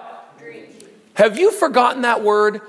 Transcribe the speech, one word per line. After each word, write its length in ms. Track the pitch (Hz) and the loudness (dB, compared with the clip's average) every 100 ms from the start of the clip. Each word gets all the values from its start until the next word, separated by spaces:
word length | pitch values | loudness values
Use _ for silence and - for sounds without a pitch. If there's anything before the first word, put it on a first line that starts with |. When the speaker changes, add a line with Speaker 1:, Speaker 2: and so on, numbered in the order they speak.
| - - - - | -20 -20 -20 -20
Speaker 1:
Drink. 280 | - - - - - - _ | -20 -20 -20 -20 -20 -20 _
Speaker 2:
Have 240 | - 220 214 | 0 0 2
you 140 | 392 | 0
forgotten 500 | - 320 247 240 262 | 0 0 2 0 0
that 220 | 240 220 | -2 0
word? 380 | 208 208 208 208 | 0 2 0 -2